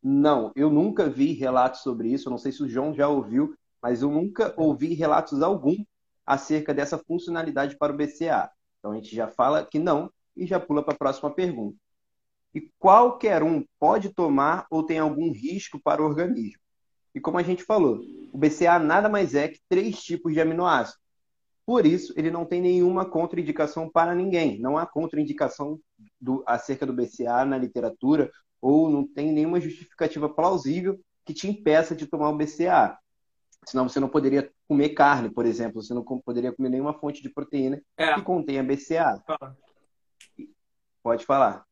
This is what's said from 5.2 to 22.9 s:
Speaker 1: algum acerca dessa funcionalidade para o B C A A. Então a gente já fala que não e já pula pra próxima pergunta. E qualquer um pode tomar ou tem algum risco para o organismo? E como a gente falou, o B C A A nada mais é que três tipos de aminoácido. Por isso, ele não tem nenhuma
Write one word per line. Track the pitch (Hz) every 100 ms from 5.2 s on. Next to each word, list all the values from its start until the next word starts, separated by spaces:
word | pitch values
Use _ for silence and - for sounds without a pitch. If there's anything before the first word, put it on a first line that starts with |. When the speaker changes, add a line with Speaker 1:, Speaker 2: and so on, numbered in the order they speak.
| - 139
Speaker 1:
algum | 160 196 135 185 208 _ _ _ -
acerca | 139 - 156 151
dessa | 143 143 160
funcionalidade | - 170 175 170 160 139 143 139
para | 147
o | 143
B | 147
C | - 165
A | 123
A. | - _ _ _
Então | 104
a |
gente | 107 104 110
já | 110
fala | - 127 151
que | 156 151
não | 175 147 175 _ _ -
e | 180
já | 185
pula | - 147
pra | 147
próxima | 143 139 135 147
pergunta. | 165 180 127 104 - _ _ _ _ _ _ _
E | 160 - _
qualquer | - 208 247 247 220 175
um | 156 156 - _
pode | 151 220 196
tomar | - 165 139 143 180 -
ou | 160
tem | 156 160
algum | 156 143 165
risco | 117 123 196 - 147
para | - 151
o |
organismo? | 156 147 180 247 107 - _ _ _ _ _
E | 135
como | 151 170
a |
gente | 175 180
falou, | - 214 156 110 - - -
o | 139
B | 151
C | 151 170
A | 170
A |
nada | 151 175 208
mais | 208 175
é | 139 151
que | 160 _
três | 180 214 208
tipos | - 170 170
de | 156
aminoácido. | 160 165 180 143 117 - _ _ _ _ _ _ -
Por | 240
isso, | 160 175 - -
ele | 160
não | 170 165
tem | 175
nenhuma | 180 180 180